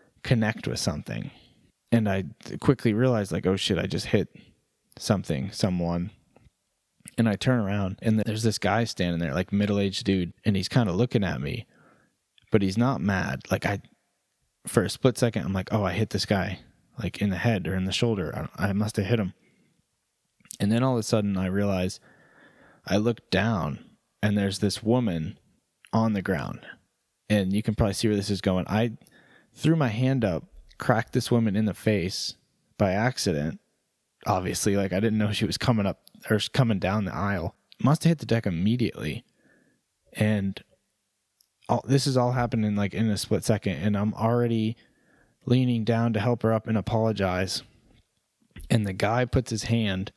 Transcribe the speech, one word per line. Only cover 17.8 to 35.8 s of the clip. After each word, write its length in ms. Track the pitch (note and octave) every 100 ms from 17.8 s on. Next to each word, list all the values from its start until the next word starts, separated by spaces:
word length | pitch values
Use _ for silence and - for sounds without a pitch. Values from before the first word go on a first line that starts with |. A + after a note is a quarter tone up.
| F#2
the 60 |
shoulder. 580 | F#2+ A#2+ G#2+ E2 A#1+ - -
I, 120 | G2
I 40 |
must 220 | G2 G#2+ -
have 100 | F#2+
hit 140 | A#2+
him." 140 | F#2+ - _ _ _ _ _ _ _ _ _ _ - -
And 120 | G2+
then 100 | A2+
all 120 | C3
of 60 | B2
a 40 |
sudden, 340 | G#2 A2+ G2+ F#2+
I 80 | F#2
realize 540 | G2 G2+ F#2+ F#2 - - _ _ _ - _ - _ -
I 100 | F#2+
look 320 | A2 A#2 _
down, 560 | F2+ G#2 G#2+ D2+ C#2 - _ _ _
and 120 | G#2+ G#2
there's 220 | G2 F#2+
this 240 | G#2 -
woman 560 | G#2 B2 A#2 E2+ D#2+ - _ _ _ _ _
on 200 | A2 A2+
the 100 | G#2
ground, 420 | F#2 F2 A1+ - - - _ _ _ _ _
and 240 | G#2+ F#2
you 80 | G2+
can 140 | G#2+ G#2+
probably 180 | G#2+
see 140 | G2 A2
where 100 | G#2
this 140 | G2
is 100 | G2
going. 240 | - F#2 E2+
I 260 | G#2+ A#2 A2 - - _ - _
threw 240 | - D#3 E3
my 100 | C#3+
hand 380 | G#2+ C3 C3+ A2
up, 180 | E2 - - - -
cracked 360 | - A2+ -
this 180 | B2+ -
woman 240 | A#2+ A2+ G2
in 80 |
the 100 | A2
face 600 | F#2 - G#2 F2 - - - _ _ _ _
by 140 | G2+
accident. 720 | F#2+ A#2+ - - D2+ D2+ - _ _ _ _ _ _ -
Obviously, 500 | F#2+ F#2 F#2+ - G2+
like, 160 | G2
I 80 | F#2
didn't 180 | A2 G#2+
know 140 | G#2
she 140 | G#2 A2+
was 120 | -
coming 280 | - A2+